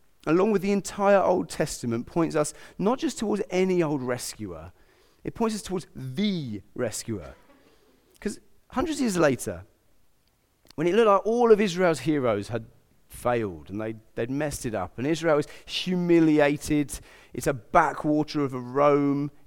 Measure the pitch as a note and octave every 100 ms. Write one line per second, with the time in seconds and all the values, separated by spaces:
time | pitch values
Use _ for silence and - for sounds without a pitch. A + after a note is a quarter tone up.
0 | _ _ - E3+ G#3 G3 G3 G3+ - -
1 | G3+ G3 E3+ F3+ E3+ - D#3+ - A#2+ A#2
2 | - E3+ D#3 D3+ D3 - - - F#3 C4
3 | D#4+ - G#3+ G#3 - F3+ F#3+ F3+ D#3 D3
4 | B2+ B2 - - G2+ D#2+ E2+ - _ _
5 | _ _ - - A3+ G#3+ - F3+ - -
6 | C3 C3 G#3 F3+ C3 G2+ - - A#2 -
7 | - G#2 C#2 - _ _ _ _ _ _
8 | _ _ G#3 - _ _ _ A#3+ D4+ C#4+
9 | B3 F3+ D3+ B2 A2 F2 G2 _ _ _
10 | _ _ _ _ _ _ _ - E3+ G#3
11 | A3 G3 G3+ A#3+ A#3 G#3 G#3+ F3 F3+ D#3
12 | D#3+ D3 B2 G#2 G2+ A#2 A2+ _ _ _
13 | _ - B2 A#2+ G#2 D#2+ C#2+ G2+ A2 A2
14 | _ - A#2 C#3 D3+ - B2 G#2 F2+ -
15 | C3+ D#3+ E3 D3+ D3+ - - - F3+ F3+
16 | F3 E3+ D#3+ D3+ C#3+ D3 - D3+ C#3 -
17 | - - - - D#3 C3 - F3 D3+ -
18 | D3+ D3+ D3 D3+ C#3 B2+ B2 C3 D3 C#3+
19 | C#3+ C#3 C#3+ -